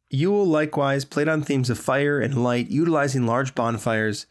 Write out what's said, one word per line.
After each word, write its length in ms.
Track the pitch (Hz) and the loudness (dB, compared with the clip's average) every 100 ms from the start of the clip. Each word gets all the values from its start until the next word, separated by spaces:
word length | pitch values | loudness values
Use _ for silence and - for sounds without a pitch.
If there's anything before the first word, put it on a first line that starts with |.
| - | -6
Yule 360 | 135 180 202 190 | -2 0 2 2
likewise 580 | 151 151 147 139 139 | 2 0 0 0 0
played 240 | 131 147 151 | -2 -2 0
on 140 | 156 | 0
themes 280 | 147 139 123 | 0 0 0
of 80 | 107 | -2
fire 420 | - 135 143 143 | 0 0 2 0
and 220 | 117 127 123 | 0 0 0
light, 240 | 120 - | 0 0
utilizing 560 | 143 170 156 143 131 117 | 0 2 2 0 0 0
large 300 | 120 135 - | 0 -2 -2
bonfires 680 | 117 113 120 110 107 101 - | -2 -2 -2 0 0 -4 -10